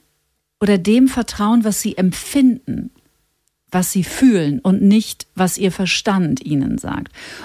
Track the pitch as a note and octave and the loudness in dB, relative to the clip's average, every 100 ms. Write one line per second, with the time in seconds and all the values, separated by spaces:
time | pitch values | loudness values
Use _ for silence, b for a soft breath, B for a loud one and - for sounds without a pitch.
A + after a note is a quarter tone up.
0 | b _ _ _ _ _ G#3 G3 F#3+ A#3+ | b _ _ _ _ _ 0 2 2 4
1 | C4 B3+ A3 - G#3 A#3+ G#3+ - G#3 - | 4 2 -6 -2 2 2 2 -2 -4 0
2 | F#3 - - C#4+ C4 A3 - - - _ | -2 -2 -4 2 2 2 -6 -8 -10 _
3 | _ _ _ _ _ _ _ F3+ F3+ F#3+ | _ _ _ _ _ _ _ -4 -2 -2
4 | - - C4+ G3 D3 C3+ G3 G3 G3 G#3+ | -4 2 4 4 0 -2 0 2 4 4
5 | - - - - F3+ - F#3+ F#3 F3+ - | 0 -12 -16 -4 -2 0 -4 -2 -4 -2
6 | A3 F#3+ D#3 - - C#3+ B2+ A2 - - | -2 0 0 -2 -2 -2 -2 -4 -6 -10
7 | - B B B | -10 B B B